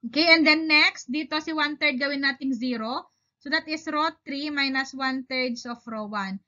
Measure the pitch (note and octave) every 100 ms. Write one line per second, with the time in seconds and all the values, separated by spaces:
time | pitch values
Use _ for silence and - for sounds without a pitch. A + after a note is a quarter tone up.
0 | A#3 C#4 E4+ E4 D#4 D4+ D#4+ D4+ F4 -
1 | - C#4+ D#4+ D4+ D#4+ D#4 D4 D4 D4+ B3+
2 | C#4 C#4+ C#4 C4 C4+ A#3+ B3+ A#3 A3 C#4
3 | - _ _ _ D4 D#4+ D#4+ D4+ D#4 D4+
4 | D#4+ D#4+ - C#4 D4+ D4 C4+ C4+ C4+ C4
5 | C4 C4 B3+ B3+ B3+ A#3+ B3 A#3+ - A3
6 | G#3+ G#3 F#3+ G3